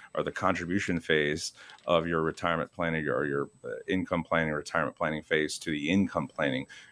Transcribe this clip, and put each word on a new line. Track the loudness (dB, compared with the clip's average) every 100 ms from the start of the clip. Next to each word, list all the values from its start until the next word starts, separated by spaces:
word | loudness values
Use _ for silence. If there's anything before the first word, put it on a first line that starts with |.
| -6
or | -4
the | -2
contribution | 0 0 0 0 -2 0 -2
phase | 2 4 4 0 -4 -10 -18 -10 2
of | 2 2
your | 0
retirement | 0 0 -2 0 -2
planning | -2 -2 0 0
or | 0 0
your, | 0 -4 -8
uh, | -10 -8 -2
income | -2 0 -2
planning, | 0 2 2
retirement | -2 -2 -2 -2 -2
planning | -4 -4
phase | 0 0 0 -4
to | -4
the | -2 2
income | 2 2 0 -4
planning | -2 0 0 -6 -14 -20